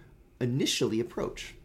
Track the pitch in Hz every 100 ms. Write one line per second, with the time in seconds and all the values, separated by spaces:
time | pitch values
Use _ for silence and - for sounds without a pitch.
0 | - - - - 123 127 - - 123 110
1 | 117 - - - - -